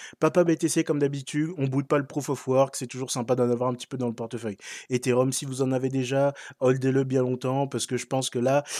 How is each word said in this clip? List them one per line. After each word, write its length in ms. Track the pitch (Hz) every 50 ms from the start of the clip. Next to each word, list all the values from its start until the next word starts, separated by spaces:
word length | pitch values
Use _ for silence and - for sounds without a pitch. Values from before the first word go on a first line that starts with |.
| - - - -
Papa 240 | - 156 - 185 175
B 100 | 165 160
T 140 | 160 - 156
C, 160 | - 165 160
comme 140 | - 151 147
d'habitude, 560 | 147 139 143 139 135 - - 147 156 160 185
on 100 | 156 139
boude 220 | 135 131 139 139 -
pas 80 | 151
le 100 | 147 139
proof 220 | - - 147 135 -
of 180 | 139 - -
work, 300 | 131 131 135 135 131 -
c'est 100 | - 135
toujours 240 | 120 - 127 131 123
sympa 240 | - 135 117 113 127
d'en 140 | 123 123 120
avoir 200 | 123 117 123 127
un 20 | 123
petit 140 | 123 -
peu 100 | - - 131 123
dans 60 | 120
le 60 | 113
portefeuille. 440 | 120 117 113 - 113 113 110 101 - - - - - - -
Ethereum, 420 | 131 123 123 135 120 123 131 135 135
si 140 | - 147
vous 160 | 139 131 127 139
en 100 | 131 131
avez 160 | 127 131 131
déjà, 460 | 131 135 127 120 135 135 139 143 139 - - - - -
holdez-le 440 | 131 127 131 131 127 135 131 135 135
bien 180 | 131 131 131 127
longtemps, 440 | 127 127 123 - 127 131 139 139
parce 200 | 135 - 117 -
que 100 | - 127
je 100 | 120 -
pense 220 | - 139 135 127 -
que 100 | - 123
là, 260 | 120 127 135 143 139 - - -